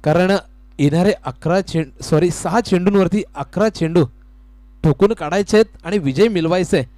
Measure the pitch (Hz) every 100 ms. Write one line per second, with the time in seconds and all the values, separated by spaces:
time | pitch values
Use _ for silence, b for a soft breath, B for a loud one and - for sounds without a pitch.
0 | 151 165 185 196 - - - - 139 160
1 | 185 - 139 - 156 185 185 165 160 -
2 | - 156 175 - 170 208 - 180 185 202
3 | 180 202 - 143 139 - 214 - 160 170
4 | 139 - - - - - - - 156 143
5 | 202 220 151 185 196 214 220 - 165 208
6 | 143 135 220 185 160 180 175 175 123